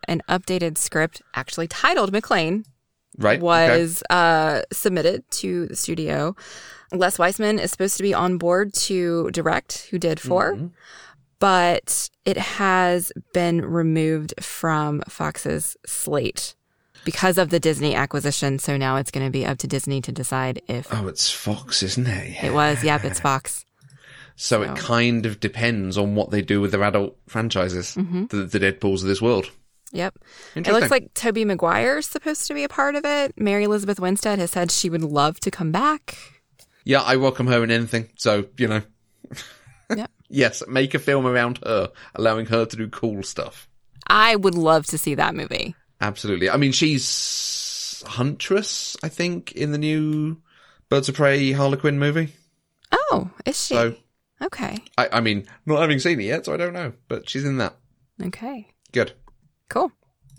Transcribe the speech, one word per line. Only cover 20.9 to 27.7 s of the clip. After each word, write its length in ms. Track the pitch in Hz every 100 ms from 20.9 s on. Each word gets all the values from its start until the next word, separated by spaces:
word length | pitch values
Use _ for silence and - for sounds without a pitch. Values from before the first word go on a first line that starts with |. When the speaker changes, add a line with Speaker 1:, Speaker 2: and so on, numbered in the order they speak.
Speaker 2:
Oh, 160 | 113 95
it's 220 | - -
Fox, 520 | - 104 104 - -
isn't 240 | 95 123 123
it? 380 | 95 92 -
Speaker 1:
It 80 | -
was, 300 | 147 151 143
yep, 200 | 151 147
it's 140 | 139 -
Speaker 2:
Yeah. 40 |
Speaker 1:
Fox. 420 | 143 135 - - - _ _ - - - - -
Speaker 2:
So 220 | - 110
it 160 | 101 -
Speaker 1:
So. 60 | -
Speaker 2:
kind 380 | 117 120 117
of 160 | 110 101
depends 560 | 107 113 117 110 95 95
on 180 | 101
what 160 | 104 -
they 120 | 104
do 180 | - 101
with 100 | 98
their 100 | 101
adult 320 | 101 101 101 - -
franchises, 680 | 110 113 98 92